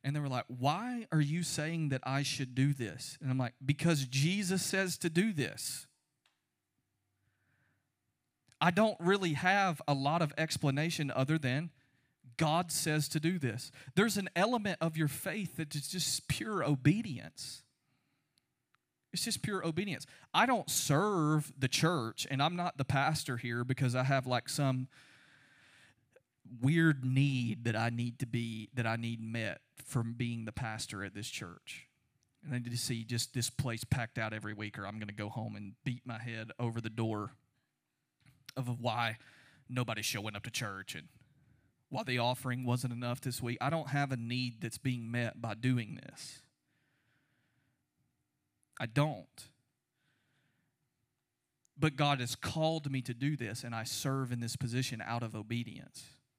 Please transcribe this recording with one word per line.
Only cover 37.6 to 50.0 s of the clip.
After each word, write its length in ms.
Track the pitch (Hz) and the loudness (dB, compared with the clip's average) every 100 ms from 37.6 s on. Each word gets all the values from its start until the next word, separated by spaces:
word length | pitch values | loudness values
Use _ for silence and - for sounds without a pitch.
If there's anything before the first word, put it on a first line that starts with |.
| _ _ _ _ _ _ _ _ - | _ _ _ _ _ _ _ _ -12
of 140 | - 123 117 | -6 -4 -2
why 380 | 117 113 117 110 - - - _ - | -2 0 -2 -2 -14 -20 -20 _ -6
nobody's 380 | 127 117 107 | -4 -2 -2
showing 320 | 104 110 107 101 | -2 -2 -4 -8
up 60 | |
to 80 | 117 | -6
church 440 | - 110 95 92 | -6 -6 -8 -10
and 140 | 82 - _ _ _ _ _ _ _ _ | -14 -14 _ _ _ _ _ _ _ _
why 140 | 135 | -4
the 160 | 170 123 | 0 2
offering 460 | 120 127 131 123 123 | 2 0 -2 -2 2
wasn't 260 | 123 127 | 2 0
enough 300 | 120 123 123 | -2 -4 -2
this 180 | 135 120 | -4 -4
week. 160 | 120 123 | -4 0
I 80 | 135 | 0
don't 180 | 160 147 | 0 0
have 240 | 143 139 | 0 0
a 40 | 127 | -2
need 420 | 117 123 127 113 | -2 -2 -4 -4
that's 160 | 117 - | -8 -4
being 340 | 131 123 113 | -2 -2 -2
met 300 | 120 117 - | -2 -2 -4
by 140 | 117 | -8
doing 440 | 107 127 123 107 - | 0 2 2 0 -10
this. 400 | - - - - _ _ _ _ _ _ _ _ _ _ _ _ _ _ _ _ _ _ _ _ _ _ _ - | -12 -14 -16 -16 _ _ _ _ _ _ _ _ _ _ _ _ _ _ _ _ _ _ _ _ _ _ _ -8
I 80 | 117 | -2
don't. 400 | 117 151 107 - - - _ _ _ _ _ | 2 2 0 -12 -20 -20 _ _ _ _ _